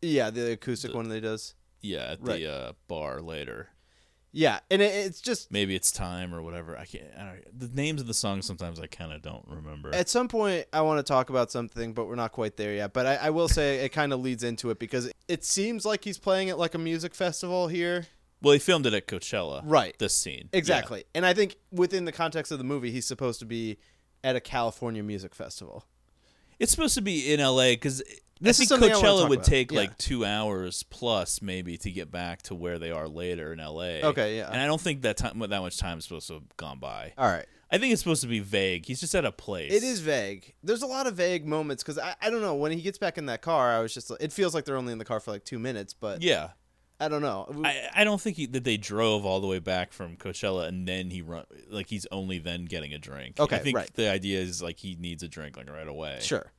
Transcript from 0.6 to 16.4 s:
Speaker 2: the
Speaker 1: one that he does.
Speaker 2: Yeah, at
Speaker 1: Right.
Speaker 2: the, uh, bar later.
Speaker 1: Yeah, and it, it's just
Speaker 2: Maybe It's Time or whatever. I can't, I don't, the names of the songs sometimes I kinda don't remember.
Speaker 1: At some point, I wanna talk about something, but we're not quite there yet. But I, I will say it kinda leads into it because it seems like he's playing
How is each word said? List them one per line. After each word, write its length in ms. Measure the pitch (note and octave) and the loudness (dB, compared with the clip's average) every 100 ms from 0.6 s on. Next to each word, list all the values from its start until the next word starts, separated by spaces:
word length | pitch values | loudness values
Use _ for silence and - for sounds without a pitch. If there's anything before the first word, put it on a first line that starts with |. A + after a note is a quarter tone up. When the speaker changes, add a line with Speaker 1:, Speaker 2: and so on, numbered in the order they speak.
| - A#2 A#2 | -4 -6 -4
Speaker 2:
the 60 | A#2+ | -6
Speaker 1:
one 120 | A2+ | -4
that 60 | |
he 60 | A2 | -4
does. 340 | A2 A2 - - _ _ | -4 -6 -8 -16 _ _
Speaker 2:
Yeah, 300 | G#2 E2+ B1 | -8 -6 -6
at 60 | D#2+ | -8
Speaker 1:
Right. 200 | B2 G2 | -4 -4
Speaker 2:
the, 100 | D#2 | -4
uh, 200 | C#2 B1 - _ | -6 -8 -12 _
bar 320 | E2 D2+ C2 | -6 -6 -6
later. 480 | E2 D#2 C2+ A1+ - _ _ _ _ _ _ D3 | -8 -8 -8 -10 -14 _ _ _ _ _ _ 2
Speaker 1:
Yeah, 220 | D#3 G#2 _ | 2 2 _
and 140 | F#3+ | 4
it, 100 | G3+ | 4
it's 280 | G3 G3 F3 | 4 -4 -6
just 320 | - A#3 - | -4 -4 -2
Speaker 2:
Maybe 240 | G#2 G2 F#2+ | 0 0 2
It's 160 | - | 0
Time 420 | - F#2+ F2+ F2+ | 0 -4 -6 -8
or 80 | E2+ | -8
whatever. 340 | E2 E2+ E2 D#2 | -8 -10 -10 -12
I 100 | D2 | -12
can't, 180 | - D2 B1 | -16 -16 -16
I 80 | |
don't, 360 | G2 F#2 - A#2+ | -16 -16 -20 -12
the 80 | B2 | -8
names 320 | B2+ D3 D#3 | -2 0 -2
of 80 | A#2+ | -2
the 60 | |
songs 320 | A2+ G#2+ G2 F#2 | -2 0 -2 -4
sometimes 340 | F2+ F2 E2 | -6 -8 -8
I 80 | D#2+ | -12
kinda 320 | - E2 D2+ | -10 -10 -10
don't 240 | D2+ - - | -12 -14 -14
remember. 480 | D#2 D#2 D2+ D2 | -14 -12 -12 -4
Speaker 1:
At 140 | F3 F3+ | -2 2
some 180 | A#3+ B3 | 2 0
point, 400 | A3+ G#3 F3+ - | 0 2 0 -2
I 80 | D#3 | 2
wanna 240 | D#3 D#3 | 4 4
talk 260 | C#3 C3+ B2+ | 4 4 4
about 220 | C3 A#2+ | 2 2
something, 400 | B2+ A#2 A#2+ A#2 | 0 -6 -4 -6
but 140 | A2 G#2+ | -4 -4
we're 100 | B2 | -2
not 160 | A#2 | -4
quite 240 | - A2 - | -2 -4 -2
there 160 | G#2 | -4
yet. 180 | G#2 G2+ | -2 -2
But 140 | B2+ B2+ | 0 2
I, 80 | C#3 | 2
I 140 | D3+ | 2
will 160 | D#3 E3 | 2 4
say 380 | D#3+ D3 C3+ | 4 4 2
it 80 | C3 | -2
kinda 240 | - D3 C3+ | 0 0 0
leads 260 | B2+ B2 | -2 -2
into 280 | A#2+ A#2 A#2+ | -4 -4 -4
it 100 | A2 | -4
because 280 | A#2 C3 B2 - _ | -2 -4 -4 -10 _
it 160 | E3+ | -4
seems 400 | - - G3+ A3+ G#3 | 0 0 0 -2 -2
like 160 | G#3 | -2
he's 160 | G#3 F#3+ | -2 -6
playing 320 | - F#3+ | 2 2